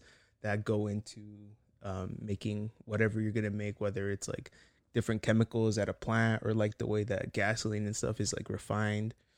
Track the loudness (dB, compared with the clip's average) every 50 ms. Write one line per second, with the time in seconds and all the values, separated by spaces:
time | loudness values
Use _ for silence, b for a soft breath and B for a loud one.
0 | -14 -20 -20 _ _ _ _ _ -4 -2 -2 0 0 2 2 2 2 0 -2 -4
1 | -6 -8 -14 -16 -16 -16 -18 -18 -18 -20 -20 -20 _ _ _ _ -8 -6 -6 -4
2 | -6 -6 -6 -8 -4 -4 -4 -2 -2 -2 -2 -2 -4 -6 -8 _ -10 -4 2 2
3 | 2 4 2 0 -2 0 0 0 0 0 -2 -2 -4 -4 -4 -2 -2 -2 0 0
4 | -2 -2 -2 -2 -4 -6 -6 -8 -8 -14 -18 -20 -20 -20 _ _ _ _ _ 0
5 | 0 2 0 0 2 4 6 6 6 4 4 2 2 4 4 2 0 0 -2 -4
6 | -2 0 2 4 4 4 4 2 2 2 2 4 2 2 0 -2 -2 0 0 0
7 | 0 0 0 -2 -2 -2 0 0 2 2 2 0 0 -2 0 0 0 -2 -2 -2
8 | -2 -2 0 0 -2 -2 -2 -4 -4 -4 -6 -6 -4 -2 0 0 2 2 0 0
9 | -2 -4 -6 -8 _ _ _